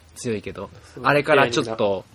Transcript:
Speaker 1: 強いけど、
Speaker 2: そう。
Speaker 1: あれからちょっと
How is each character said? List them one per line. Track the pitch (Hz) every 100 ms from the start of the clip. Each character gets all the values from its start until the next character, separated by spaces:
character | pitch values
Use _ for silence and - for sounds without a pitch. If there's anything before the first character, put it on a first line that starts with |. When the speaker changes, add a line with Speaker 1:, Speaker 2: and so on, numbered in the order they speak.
| _ -
Speaker 1:
強 | 123 107
い |
け | 98
ど、 | 90 101 - -
Speaker 2:
そ | -
う。 | 127
Speaker 1:
あ |
れ | 143
か | 143 147
ら | 123
ち | 120
ょ |
っ | 117 110
と | 107 95 -